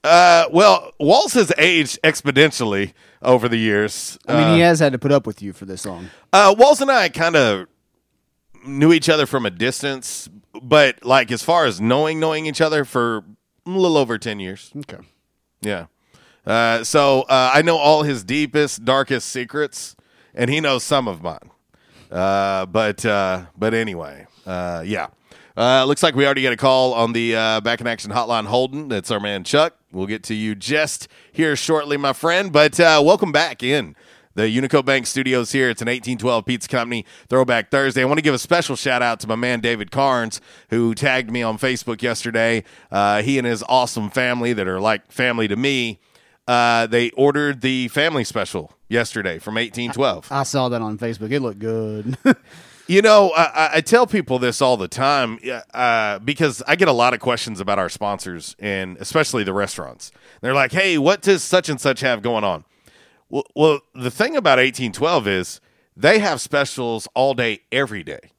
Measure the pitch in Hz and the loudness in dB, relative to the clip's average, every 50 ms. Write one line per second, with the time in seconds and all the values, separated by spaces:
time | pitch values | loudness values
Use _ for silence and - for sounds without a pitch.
0 | - 147 165 175 180 175 170 170 165 135 147 170 208 208 185 175 - - - _ | 4 6 6 8 8 8 8 6 4 4 4 6 6 6 6 4 0 -10 -8 _
1 | 147 143 202 - 415 - - 254 202 151 170 - 156 180 180 165 151 127 - - | 2 4 4 4 4 2 2 2 2 2 2 2 2 4 4 2 0 -2 -4 0
2 | - - 156 - - 143 127 131 156 156 - - 123 110 101 98 101 87 _ _ | 0 0 0 0 -4 0 4 4 4 4 4 -2 -2 -2 0 -2 -4 -6 _ _
3 | _ _ _ _ - 120 127 123 110 123 117 113 110 110 101 104 107 107 - - | _ _ _ _ 2 4 4 4 4 0 0 0 0 0 0 0 0 -2 -4 -8
4 | - - - - _ - 120 117 - 160 165 165 170 175 170 156 165 139 131 120 | -12 -12 -14 -14 _ -2 0 2 4 4 4 6 6 4 4 4 2 0 0 -2
5 | - 139 143 139 - 113 104 - 104 98 90 - 98 95 95 90 - 104 90 82 | 0 2 2 2 0 -4 -12 -10 -14 -14 -14 -14 -14 -14 -14 -12 -10 -12 -12 -12
6 | 92 92 - _ _ _ - 190 208 196 202 220 247 285 302 - 269 269 269 240 | -16 -18 -20 _ _ _ 4 6 8 8 8 8 8 8 8 4 4 2 2 2
7 | 190 170 - - 165 170 165 151 131 113 101 95 90 _ _ _ _ _ _ _ | 2 0 0 0 0 2 4 4 4 4 2 0 -4 _ _ _ _ _ _ _
8 | _ _ _ _ _ _ _ _ _ _ - - - 135 139 139 147 160 170 160 | _ _ _ _ _ _ _ _ _ _ -20 -20 -16 -10 0 4 6 6 6 4
9 | - 165 160 151 143 - - 135 117 104 90 87 113 127 131 - - 143 135 131 | 4 2 2 2 2 0 -2 -2 -2 -4 -4 -2 -2 -2 -2 -4 -6 -6 -6 -6
10 | 120 - - - - - 90 104 _ _ _ 113 127 123 151 151 143 131 120 _ | -10 -12 -12 -12 -14 -16 -20 -20 _ _ _ -18 -2 4 6 6 6 6 2 _
11 | - 120 127 135 123 110 123 110 - - 170 175 156 127 98 87 107 113 123 143 | 0 4 4 4 4 2 -4 -6 0 0 2 2 2 0 0 0 0 2 2 2
12 | 156 156 160 156 160 160 156 156 156 156 139 - 160 156 156 151 139 - - 127 | 2 0 -2 -2 -2 -2 -2 -4 -6 -6 -2 0 0 0 2 -2 -2 -2 -2 -2
13 | 120 117 113 107 90 92 107 _ _ _ _ _ _ 175 185 190 185 175 160 147 | -2 -2 -2 -6 -8 -14 -20 _ _ _ _ _ _ -6 -2 0 2 4 4 2
14 | 135 113 117 107 - 120 107 101 95 92 98 - - - _ 143 143 - - 95 | 2 2 -2 -6 -4 -8 -8 -8 -8 -10 -12 -14 -18 -18 _ -16 -16 -16 -20 -20
15 | 95 _ _ _ _ _ _ _ _ _ _ _ - 104 101 87 82 _ _ _ | -20 _ _ _ _ _ _ _ _ _ _ _ -8 -6 -6 -8 -10 _ _ _
16 | _ _ _ _ _ _ _ _ _ - 107 113 117 117 117 117 113 - - 151 | _ _ _ _ _ _ _ _ _ -2 0 0 2 2 0 -2 -4 0 2 2
17 | 143 143 135 131 127 - 135 131 127 127 135 147 160 170 165 156 143 147 156 151 | 4 4 4 2 2 2 2 2 4 4 4 4 4 4 0 2 4 4 4 4
18 | 151 147 139 117 92 90 131 147 151 139 120 151 147 139 - 104 113 120 131 139 | 2 -2 -4 -6 -6 -4 -2 -2 -2 -2 0 0 0 0 -4 -6 0 0 2 2
19 | 135 - 135 120 - - - 131 127 117 - 147 151 - - - - - - _ | 2 0 -4 -4 -4 -6 -8 -8 -8 -6 -4 -6 -6 -6 -6 -14 -16 -16 -18 _
20 | _ _ _ _ _ _ _ - 120 120 143 156 156 143 135 120 - - 147 139 | _ _ _ _ _ _ _ -4 -2 0 0 0 2 0 0 0 0 0 0 0
21 | 127 110 92 80 82 87 78 - - - _ _ _ _ _ _ _ _ _ - | 0 -2 -8 -8 -10 -10 -10 -10 -18 -20 _ _ _ _ _ _ _ _ _ -20
22 | - _ - 87 92 98 98 98 98 98 98 95 95 92 90 110 110 107 101 - | -20 _ -4 -2 0 0 0 0 0 0 -2 -4 -4 -2 -2 -2 0 0 -2 -4
23 | - 113 104 101 98 95 92 92 90 85 _ - 104 113 113 113 113 107 92 85 | -2 -2 0 0 0 -2 -4 -6 -8 -16 _ -4 -2 -2 0 -2 -4 -4 -6 -10
24 | 80 71 69 78 - _ _ _ _ 95 92 90 90 87 87 82 80 95 107 92 | -12 -14 -16 -20 -20 _ _ _ _ -10 -8 -8 -6 -6 -8 -8 -6 -6 -6 -6
25 | 73 - _ _ _ _ - - _ _ _ - 113 123 131 135 131 135 147 - | -6 -10 _ _ _ _ -20 -20 _ _ _ -2 0 2 4 4 4 2 0 2
26 | - 165 131 135 143 139 139 135 131 131 120 110 135 135 131 131 131 127 120 113 | 0 0 2 2 2 2 2 0 0 -2 -2 2 2 2 4 4 2 2 2 2
27 | 117 117 117 117 117 117 113 113 110 110 110 110 104 117 120 117 120 120 117 - | 0 0 0 -2 -2 0 0 0 0 0 0 0 -2 -2 -4 -2 -4 -6 -6 -6
28 | - 104 101 123 117 113 120 113 104 101 117 127 131 131 131 147 151 139 117 98 | -8 -6 -4 -4 -2 0 -2 -2 -2 0 0 0 0 -2 -4 -10 -8 -6 -6 -6
29 | 90 - 117 101 101 104 101 98 92 - - 147 156 170 _ _ _ _ - 92 | -4 -4 -6 -4 -4 -6 -6 -6 -4 0 2 2 2 2 _ _ _ _ -10 -10
30 | 95 98 110 107 - - 110 107 107 110 107 98 92 120 147 151 156 143 - - | -8 -6 -8 -10 -8 -8 -6 -6 -4 -6 -6 -8 -6 -4 -2 -2 -2 -4 -6 -12
31 | - _ _ - _ _ _ - 160 156 147 135 - - 160 151 147 147 147 143 | -14 _ _ -20 _ _ _ -2 0 0 0 -2 -2 0 0 0 0 -2 -4 -2
32 | 143 139 131 - - 165 170 185 202 190 147 147 151 151 - 165 170 165 156 151 | -2 -4 -4 -2 -2 0 0 0 -2 0 4 4 4 4 4 4 4 6 6 6
33 | 147 160 196 202 208 170 143 147 165 156 127 - 123 123 143 147 107 80 71 _ | 6 4 4 4 2 0 0 0 0 -2 -4 -6 -4 -2 -2 -2 -2 -6 -14 _
34 | _ _ _ _ _ _ _ 98 107 110 110 127 135 131 - 143 131 131 135 131 | _ _ _ _ _ _ _ -2 -2 0 0 -2 -2 2 0 2 2 2 0 0
35 | 117 - - 135 131 127 127 127 117 - - 135 131 123 113 - 120 117 123 127 | 0 -4 -6 -4 -2 0 0 -2 -2 -2 0 0 0 0 -2 -4 -4 -4 -4 -4
36 | 110 123 123 107 107 127 120 113 104 - 123 110 - - - 127 117 120 120 113 | -6 -8 -8 -4 -2 0 0 0 -2 -4 -6 -6 -6 -6 -4 -4 -4 -4 -6 -8
37 | 101 _ - - _ _ 123 131 131 120 123 113 101 _ - 139 135 135 123 135 | -10 _ -20 -20 _ _ 0 2 2 2 2 -2 0 _ 0 0 0 0 0 0
38 | 127 131 147 156 151 151 135 120 - - 170 175 160 - 135 - - 139 127 123 | 0 2 0 2 2 0 0 0 0 0 0 0 0 -2 -6 -4 -2 -2 0 0
39 | 123 120 117 107 - 110 113 113 120 123 123 117 110 117 120 107 104 - - 135 | 0 -2 -2 -4 -6 -6 -4 -4 -2 -2 -4 -2 -2 -2 -4 -4 -6 -6 -2 -2
40 | 135 135 131 123 117 110 - - _ _ - - _ _ 113 120 117 113 113 - | 0 0 0 0 -2 -4 -8 -12 _ _ -20 -20 _ _ -2 0 0 0 0 0
41 | 139 143 131 131 123 110 117 123 117 113 110 104 - 131 127 117 - - 113 101 | -2 0 0 -2 -2 -4 -6 -4 -4 -4 -4 -2 -4 -4 -4 -4 -6 -8 -8 -4
42 | 123 120 117 - - 120 113 113 113 117 117 110 98 - - - _ _ - 98 | -4 -4 -4 -4 -4 -2 0 2 2 2 0 -2 -4 -8 -20 -20 _ _ -2 0
43 | 101 101 104 107 107 131 139 135 123 120 117 104 95 - 123 131 123 120 - 117 | 2 2 2 0 0 0 -2 -2 -2 -2 -4 -4 -2 0 0 0 0 0 -4 -6
44 | 107 101 - 131 127 123 123 123 120 120 120 104 95 92 92 92 101 110 110 101 | -8 -4 -2 -2 -2 0 -2 -2 -2 -2 -2 -2 -4 -4 -4 -2 0 -2 -2 -2
45 | _ _ - - 127 127 120 117 110 101 101 110 131 139 139 127 120 113 104 _ | _ _ -6 -2 -2 -2 0 -2 -2 -2 -2 -2 -2 -2 -2 -2 -4 -6 -8 _
46 | _ _ _ _ _ _ _ _ _ - 123 120 120 120 117 117 117 113 113 120 | _ _ _ _ _ _ _ _ _ -2 0 2 2 2 2 0 0 0 0 0
47 | 120 117 - 131 135 143 139 147 147 143 139 120 110 131 131 127 127 117 - 147 | 0 0 0 2 2 2 2 2 -2 -2 -4 -4 -4 -2 -2 -2 -4 -4 -2 -2
48 | 151 165 156 135 113 - - 113 95 - - 92 76 - _ _ _ - 113 117 | -2 0 -2 -2 -4 -4 -6 -6 -6 -6 -8 -10 -10 -12 _ _ _ -4 -2 -2
49 | 117 - - 113 98 92 85 82 - 107 107 113 120 113 101 120 120 120 117 120 | -2 -2 -6 -6 -6 -6 -8 -8 -10 -8 -6 -6 -6 -6 -6 -8 -8 -8 -4 -2
50 | 139 123 92 85 - - 139 139 139 - - 139 127 123 120 117 113 107 107 104 | -2 -2 -2 -6 -10 -6 -6 -6 -4 -2 -2 -2 -2 -2 -2 -4 -4 -6 -8 -6
51 | 120 117 113 98 110 107 131 143 131 117 98 101 107 113 113 113 110 107 107 107 | -8 -8 -8 -8 -6 -6 -4 -4 -4 -6 -8 -8 -8 -6 -6 -4 -6 -6 -8 -8
52 | 104 120 135 - _ 269 - _ _ _ - - - - - _ _ - 175 196 | -8 -8 -8 0 _ 2 2 _ _ _ -20 -20 -20 -20 -20 _ _ 2 2 4
53 | 208 220 214 208 202 180 156 160 165 147 - 147 156 151 - 160 156 - 226 240 | 6 8 6 6 6 4 4 2 0 2 2 0 0 2 0 -2 0 4 4 4
54 | 254 - - 208 143 - 131 127 127 123 113 - 143 127 127 107 95 87 - 120 | 4 2 0 -4 -2 -2 -2 0 0 -2 0 0 2 2 2 0 -2 -8 -6 -2
55 | 131 139 143 139 127 113 113 113 - 127 127 117 - _ - 120 123 120 117 113 | -2 0 0 0 -2 -4 -6 -10 -10 -10 -10 -10 -14 _ -6 -2 0 2 2 2
56 | 110 104 104 95 107 127 147 - 165 143 117 - - - 151 180 196 165 131 117 | 0 -2 -4 -6 -6 -8 -2 0 -2 -2 -2 -4 -2 -2 0 2 4 2 4 4
57 | 120 127 123 110 - 123 120 113 - 120 107 92 98 98 101 98 92 85 - - | 2 2 2 0 -2 -2 -2 -2 -6 -10 -8 -8 -4 -2 -2 -2 -2 -4 -6 -6
58 | 107 101 101 92 - 92 87 82 - - - _ 101 104 98 95 95 92 92 - | -6 -6 -6 -6 -8 -12 -12 -12 -14 -16 -18 _ -8 -6 -6 -6 -8 -10 -12 -14
59 | 95 - - 160 147 - - 120 104 95 95 101 101 95 - - 76 65 60 _ | -14 -4 -2 -2 -2 0 -2 -4 -4 -2 -2 -4 -4 -4 -6 -12 -14 -16 -16 _
60 | - - _ _ _ _ _ _ - 123 135 143 131 123 - 185 196 190 170 151 | -20 -20 _ _ _ _ _ _ -6 -2 0 0 0 0 0 0 0 0 0 2
61 | 139 165 196 202 - 196 196 165 - - - 185 - - 147 127 - 139 131 - | 2 2 2 2 2 2 2 2 0 0 0 0 0 0 -6 -2 -2 -2 -2 0
62 | 139 131 120 107 101 120 117 110 104 98 87 80 - _ _ _ _ _ _ _ | -2 -2 -2 -2 -2 -2 -2 0 0 -2 -2 -4 -8 _ _ _ _ _ _ _
63 | _ _ _ _ _ _ - 143 - _ _ 135 151 156 147 139 _ _ _ 127 | _ _ _ _ _ _ -8 -8 -8 _ _ 2 2 2 2 0 _ _ _ -8
64 | 123 123 - - 214 277 330 285 208 156 135 127 127 131 123 - 131 113 95 - | -8 -8 -2 -2 -2 -2 -2 0 2 2 4 4 2 0 0 -4 -6 -6 -4 -2
65 | 139 160 175 147 107 101 98 92 90 - - - _ _ _ _ _ _ _ - | -2 0 0 0 0 0 -2 -2 -4 -6 -12 -18 _ _ _ _ _ _ _ 0
66 | 104 151 214 220 208 190 151 127 - - - 143 139 - - - 123 117 117 110 | 2 4 4 4 2 0 -4 -4 -6 -4 -2 -2 -2 -2 -4 -6 -4 -4 -4 -6
67 | - - _ 123 131 139 131 123 120 117 107 - _ _ 123 131 139 120 107 98 | -8 -6 _ 0 0 0 0 -2 -2 -4 -4 -6 _ _ -2 -2 -2 -2 -6 -12
68 | 78 78 69 - _ _ _ | -12 -12 -14 -16 _ _ _